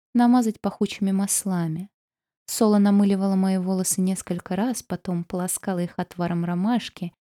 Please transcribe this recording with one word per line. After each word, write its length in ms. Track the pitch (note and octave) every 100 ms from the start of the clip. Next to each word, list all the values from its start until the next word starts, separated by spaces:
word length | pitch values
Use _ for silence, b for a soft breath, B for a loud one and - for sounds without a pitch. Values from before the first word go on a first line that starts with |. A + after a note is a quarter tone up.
| _
намазать 480 | A#3+ A#3+ B3 A3+ G#3+
пахучими 500 | G3+ - G#3 - G3
маслами. 760 | G3 G3 - G3 F3+ E3 D#3+ G3 _ _ _ _ _ -
Соло 320 | - A3 G#3
намыливала 580 | G3+ G3+ G3+ G3 G3 F#3+
мои 220 | F#3+ F#3+
волосы 440 | F3+ F#3 F#3 -
несколько 540 | F#3 F#3 - F3 - F#3
раз, 280 | A#3+ A#3
потом 400 | - F3 - F3
полоскала 560 | E3+ F3+ F3+ - - F3+
их 140 | F3 -
отваром 480 | F3+ - E3+ F3 E3+
ромашки 680 | F3 G3 A#3+ - - F3 -